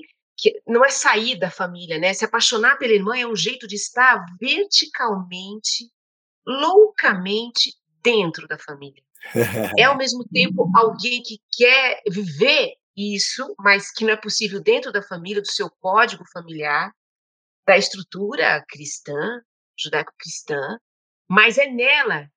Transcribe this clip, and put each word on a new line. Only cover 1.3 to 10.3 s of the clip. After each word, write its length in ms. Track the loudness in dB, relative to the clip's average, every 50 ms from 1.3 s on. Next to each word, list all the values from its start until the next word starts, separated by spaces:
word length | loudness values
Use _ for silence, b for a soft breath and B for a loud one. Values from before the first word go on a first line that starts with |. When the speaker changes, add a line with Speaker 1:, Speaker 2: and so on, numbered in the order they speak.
| -4 -4
Speaker 1:
da 120 | -4 -6
família, 480 | -4 -6 -6 -6 -8 -10 -10 -8 -4 -2
né? 140 | 0 -2
Se 120 | 0 -2 -2
apaixonar 520 | -2 0 0 0 0 2 2 2 2 2
pela 160 | 2 2 2
irmã 240 | 2 2 2 0 -2
é 100 | -4 -4
um 100 | -4 -4
jeito 300 | -4 -4 -4 -6 -8 -10
de 100 | -12 -10
estar 460 | -10 -10 -4 0 4 4 4 4 2 -2 -10 -12 -6
verticalmente, 1500 | -4 -2 -2 -2 0 0 0 0 0 0 -4 -4 -2 -2 -2 -4 -6 -8 -12 -12 -12 -12 -12 -8 -6 -6 -6 -6 -8 -14 _ _ _ _ _ _ _ _ _ _ _
loucamente 1300 | -8 -4 -2 0 6 8 8 8 8 4 2 0 0 0 0 -2 -2 -2 -4 -4 -4 -2 -2 -2 -2 -4 _ _ _ _ _
dentro 440 | 0 2 2 2 2 0 -4 -8 -10
da 120 | -12 -12 -12
família. 440 | -12 -14 -14 -14 -16 -18 -20 _ _ _ _ _
Speaker 2:
<laughs> 560 | -18 -4 -2 0 0 0 -2 -4 -4 0 2 4
Speaker 1:
É, 60 | 4
ao 120 | 4 4
mesmo 260 | 0 -2 -4 -4 -6 -10
tempo, 420 | -4